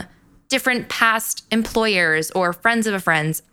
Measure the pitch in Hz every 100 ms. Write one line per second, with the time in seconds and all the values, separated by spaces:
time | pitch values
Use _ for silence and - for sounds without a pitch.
0 | - _ _ _ - 262 262 240 240 -
1 | 226 220 - - - 226 226 226 220 190
2 | 165 156 156 190 175 170 233 233 220 196
3 | 175 160 156 151 -